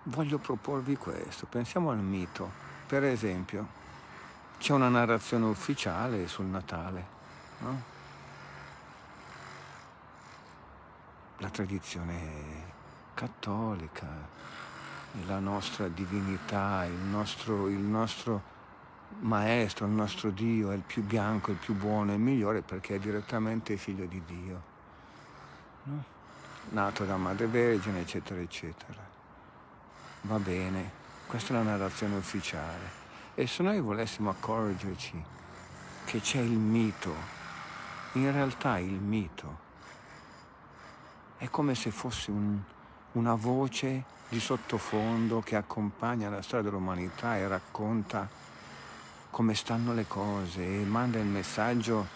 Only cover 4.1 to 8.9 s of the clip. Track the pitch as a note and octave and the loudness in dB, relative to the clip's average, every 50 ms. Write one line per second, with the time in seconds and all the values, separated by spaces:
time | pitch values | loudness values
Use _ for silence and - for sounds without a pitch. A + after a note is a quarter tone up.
4.1 | - - - - - - - - - - - - C#3+ C#3 C3 B2 B2 A#2+ A#2+ A2+ | -16 -16 -16 -16 -18 -18 -18 -18 -14 -6 2 6 6 8 8 8 8 8 8 6
5.1 | A#2 A2 - - - A#2+ A2+ A2 G#2+ - - - C#3+ - - G2+ E2+ F2 A2+ C3 | 6 2 2 2 2 4 4 4 2 2 0 -2 -2 0 0 0 0 0 0 0
6.1 | A#2+ G2+ F2 - - - G2 F#2+ F#2+ F#2+ F2 - F2+ E2+ D#2+ F#2 F#2 F2+ F2+ F#2 | 0 0 -2 -2 -2 -4 -2 -2 -2 -4 -4 -4 -6 -4 -4 -4 -6 -6 -8 -10
7.1 | - - - - - - - - - - - B2 C3 C3+ A#2+ - - - - - | -14 -18 -18 -18 -18 -18 -18 -18 -12 -8 -6 -4 -4 -4 -6 -10 -14 -18 -18 -16
8.1 | - - - - - - - - - - - - - - - - | -16 -16 -16 -16 -16 -16 -16 -14 -14 -14 -14 -16 -16 -18 -18 -18